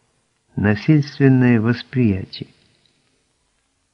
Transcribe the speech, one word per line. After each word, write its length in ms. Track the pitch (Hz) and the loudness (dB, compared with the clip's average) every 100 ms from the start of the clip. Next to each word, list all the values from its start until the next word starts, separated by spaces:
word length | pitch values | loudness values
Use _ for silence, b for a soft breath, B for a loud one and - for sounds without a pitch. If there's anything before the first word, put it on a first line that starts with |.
| _ _ _ _ _ - | _ _ _ _ _ -4
насильственное 1040 | 101 107 - 151 143 - 135 131 123 120 | -2 -2 0 0 0 0 2 4 4 2
восприятие. 880 | 110 120 - 127 117 95 95 - - _ _ _ _ _ _ _ _ _ _ _ _ _ _ | 0 -4 -6 -2 -2 -2 -8 -16 -20 _ _ _ _ _ _ _ _ _ _ _ _ _ _